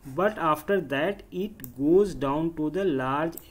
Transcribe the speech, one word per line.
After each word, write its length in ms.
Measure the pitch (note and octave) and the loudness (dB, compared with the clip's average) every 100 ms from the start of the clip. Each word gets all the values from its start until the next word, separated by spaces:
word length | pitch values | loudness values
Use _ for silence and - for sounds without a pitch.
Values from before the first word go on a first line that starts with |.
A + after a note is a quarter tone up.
| C#3 | -10
but 320 | C3+ G3+ G#3+ | -2 -2 0
after 420 | D#3+ D3+ - G3 | 0 0 2 0
that 440 | C#3+ C#3 E3+ G3+ - | 0 0 0 -2 -8
it 440 | F3+ G#3+ - B2 B2+ | -6 -6 -8 -14 -2
goes 380 | C#3+ F#3 G3+ | 4 6 4
down 400 | C3+ C3+ D3 E3 | 2 -2 0 -2
to 160 | E3 D3+ | -2 -4
the 140 | E3 | 0
large 500 | G3 C3+ C3 C#3 E3 E3 - | 0 0 0 0 -2 -6 -16